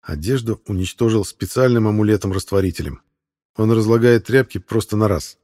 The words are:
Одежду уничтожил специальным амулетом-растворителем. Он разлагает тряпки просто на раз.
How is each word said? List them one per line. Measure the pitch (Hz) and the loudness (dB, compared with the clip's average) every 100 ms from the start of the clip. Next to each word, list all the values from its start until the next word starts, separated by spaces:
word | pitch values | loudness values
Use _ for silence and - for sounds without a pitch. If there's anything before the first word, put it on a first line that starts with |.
Одежду | - 78 87 131 113 107 - | -10 -8 -4 -4 -4 -8 -6
уничтожил | 95 92 - 113 110 | -6 -6 -2 0 0
специальным | 98 - 95 127 127 120 107 | -2 -10 -6 0 2 2 2
амулетом-растворителем. | 107 107 104 101 95 - 98 95 87 73 71 _ _ _ _ _ - | 0 2 0 0 -6 -2 -2 -2 -4 -10 -10 _ _ _ _ _ -2
Он | 110 | 0
разлагает | 113 107 117 120 117 - | 2 2 4 4 4 2
тряпки | 131 127 107 | 0 0 -8
просто | - 110 - 107 | -4 -4 -2 0
на | 107 | 0
раз. | 85 - - | 0 -6 -20